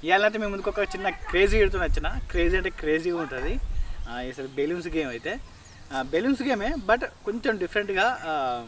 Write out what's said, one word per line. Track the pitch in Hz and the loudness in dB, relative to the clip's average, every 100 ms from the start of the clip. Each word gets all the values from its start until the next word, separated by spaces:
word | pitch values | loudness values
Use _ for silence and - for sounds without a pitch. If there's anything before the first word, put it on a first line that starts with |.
ఇవాళైతే | 151 190 208 214 | 4 4 4 2
మీ | 208 | -2
ముందుకు | 196 196 | -2 -2
ఒక | 208 | -2
చిన్న | 196 190 196 | -2 -2 -4
క్రేజీ | - - 175 196 220 | -4 -2 4 6 6
వీడియోతో | 196 185 165 | 4 4 2
వచ్చిన. | - 156 262 - | 2 0 -4 -2
క్రేజీ | 175 170 185 | 2 4 4
అంటే | 185 | 0
క్రేజీగా | 180 156 156 170 170 | -2 0 2 2 -2
ఉంటది. | 160 135 131 226 - - - - - | -4 -4 -2 -2 0 0 0 -2 -6
ఆ, | |
అసలు | 120 127 127 135 | -6 -6 -6 -8
బెలూన్స్ | 135 147 175 170 | -2 0 0 -2
గేమ్ | 160 143 | -2 -2
అయితే, | 117 151 233 - - - - - | -4 -6 -8 -10 -18 -20 -20 -8
ఆ, | 135 | -6
బెలూన్స్ | 131 160 240 269 | 0 0 2 0
గేమే, | 269 233 214 | 0 0 0
but | 311 196 233 - - - | -2 2 2 2 -8 -6
కొంచెం | 226 254 214 | -4 -2 -2
డిఫరెంట్గా, | 180 208 202 196 220 247 160 | -2 -2 -2 2 2 0 -4
ఆ, | 156 131 120 | -2 -2 -4